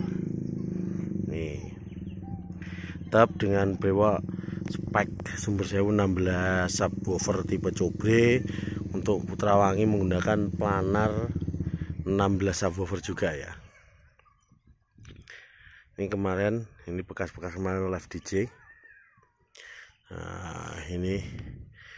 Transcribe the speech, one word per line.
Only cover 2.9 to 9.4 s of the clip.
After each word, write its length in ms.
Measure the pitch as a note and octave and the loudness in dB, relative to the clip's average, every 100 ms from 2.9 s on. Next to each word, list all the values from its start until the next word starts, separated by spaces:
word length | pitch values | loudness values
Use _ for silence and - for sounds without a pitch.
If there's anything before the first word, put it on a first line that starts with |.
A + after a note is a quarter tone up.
| - - | -10 4
Tetap 240 | G#2+ A#2 - | 6 6 6
dengan 400 | G2+ G2 G2 F#2 | 2 4 2 2
Brewo 400 | G2 G2 G#2 G2 - - - - - | 2 4 4 2 -2 -6 -6 -6 -6
spek 720 | - - G#2 G2 - - - | -6 0 0 0 -2 -8 -6
Sumber 240 | - G2+ F#2 | -2 -2 0
Sewu 240 | G2 G2+ | 2 4
enam 240 | G#2 G2 | 4 4
belas 640 | F2+ F#2 F2+ F#2 F#2 F2+ - | 4 2 2 2 2 0 2
subwoofer 720 | F#2+ F#2+ G#2 F2+ G#2 F#2+ - | 0 0 -2 0 0 0 0
tipe 240 | F#2 F#2 | -2 0
Cobre. 720 | F2 F2 - G#2 A2+ A#2 B2 - - - - - | 0 0 0 4 6 6 4 0 -6 -6 -6 -6
Untuk 320 | G2 G2+ F#2 F2+ | -2 0 0 -2
Putrawangi 640 | F2+ | 0